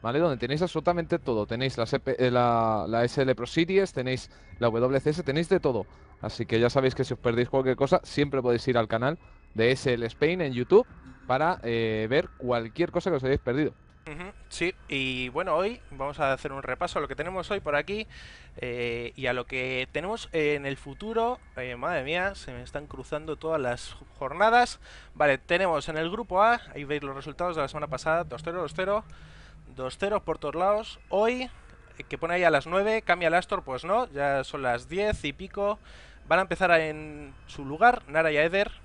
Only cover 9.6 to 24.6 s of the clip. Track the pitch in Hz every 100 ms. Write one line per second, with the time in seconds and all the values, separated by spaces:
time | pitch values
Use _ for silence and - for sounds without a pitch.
9.6 | 113 127 147 120 113 - 147 180 156 123
10.6 | 123 196 247 - - - - 127 160 185
11.6 | 117 117 113 110 110 135 - - 123 120
12.6 | 113 107 170 175 180 156 131 139 - 123
13.6 | 151 - - - - 151 180 - - -
14.6 | 175 - - 143 131 127 127 127 185 156
15.6 | 196 240 - 139 139 147 139 135 151 139
16.6 | 131 127 180 190 143 131 160 190 165 202
17.6 | 156 147 151 202 220 - - - - -
18.6 | 127 120 120 117 120 - 131 123 120 131
19.6 | 127 127 131 147 170 220 - 165 151 147
20.6 | 139 135 - 135 208 226 233 247 - -
21.6 | 127 120 143 170 131 170 190 196 - 123
22.6 | 123 147 147 - - 151 156 151 160 160
23.6 | 127 123 - - - - 135 156 214 233